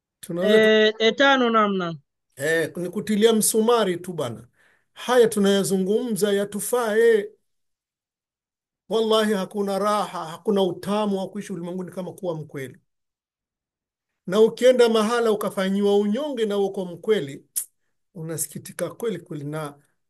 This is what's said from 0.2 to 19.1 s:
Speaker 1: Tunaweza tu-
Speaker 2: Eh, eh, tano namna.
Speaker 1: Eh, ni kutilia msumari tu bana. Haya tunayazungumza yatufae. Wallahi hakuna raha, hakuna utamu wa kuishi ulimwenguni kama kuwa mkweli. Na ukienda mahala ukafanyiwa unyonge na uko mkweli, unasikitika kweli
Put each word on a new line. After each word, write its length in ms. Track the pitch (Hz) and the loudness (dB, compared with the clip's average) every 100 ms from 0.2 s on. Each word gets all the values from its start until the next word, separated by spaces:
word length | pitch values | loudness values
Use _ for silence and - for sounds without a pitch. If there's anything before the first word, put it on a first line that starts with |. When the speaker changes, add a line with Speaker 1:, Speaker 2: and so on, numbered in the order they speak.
Speaker 1:
Tunaweza 340 | - 170 202 | -10 -2 2
tu- 60 | 214 | 4
Speaker 2:
Eh, 340 | 220 220 214 214 226 | 6 4 4 2 0
eh, 60 | 220 | 4
tano 340 | 277 269 240 | 4 4 2
namna. 440 | 226 208 196 170 156 _ _ _ - | 2 2 0 -4 -8 _ _ _ -6
Speaker 1:
Eh, 360 | 143 165 156 - | -2 0 -2 -6
ni 140 | 175 | -8
kutilia 420 | 202 202 208 226 | -8 -2 2 4
msumari 640 | 220 196 226 220 240 196 175 | 4 2 2 2 2 2 -2
tu 160 | 185 | -6
bana. 360 | 160 127 110 - _ _ _ _ | -8 -8 -8 -16 _ _ _ _
Haya 360 | - - 254 220 | -12 0 4 4
tunayazungumza 1040 | 214 196 196 170 190 185 220 247 196 202 | 4 2 2 2 0 0 0 -2 -2 0
yatufae. 1000 | 202 202 202 - 240 226 214 233 220 202 - _ _ _ _ _ _ _ _ _ _ _ _ _ _ - | 0 -2 -6 -4 -2 0 4 4 4 0 -12 _ _ _ _ _ _ _ _ _ _ _ _ _ _ -6
Wallahi 440 | 202 220 220 214 | -2 2 2 2
hakuna 460 | 208 185 208 196 196 | 0 -4 -4 -4 -2
raha, 460 | 208 208 180 202 | 0 0 -2 -6
hakuna 380 | 160 170 - 196 | -10 -6 -2 0
utamu 560 | 185 170 175 208 214 190 | 0 -2 -4 -2 0 -2
wa 100 | 185 | -4
kuishi 240 | 208 196 | -10 -12
ulimwenguni 380 | 180 175 185 175 | -10 -10 -10 -10
kama 200 | - 180 | -10 -12
kuwa 220 | 165 180 | -10 -8
mkweli. 440 | 160 151 143 127 - _ _ _ _ _ _ _ _ _ _ _ _ _ _ - | -8 -10 -12 -12 -14 _ _ _ _ _ _ _ _ _ _ _ _ _ _ -4
Na 140 | 185 | 2
ukienda 480 | 220 220 247 247 240 | 2 4 4 6 4
mahala 440 | 220 214 240 226 | 4 2 0 0
ukafanyiwa 680 | 208 202 196 190 196 202 202 | 0 -2 -2 -2 0 2 2
unyonge 480 | 208 214 302 247 220 | 2 -2 -4 -4 -2
na 120 | 202 | 0
uko 260 | 196 196 | -2 -4
mkweli, 600 | 180 165 - 208 143 143 - - - _ _ _ _ | -10 -6 -2 0 -2 -10 -12 -10 -10 _ _ _ _
unasikitika 760 | - 160 156 - - - - 170 | -14 -10 -8 -8 -10 -16 -10 -10
kweli 240 | - 233 | -8 -8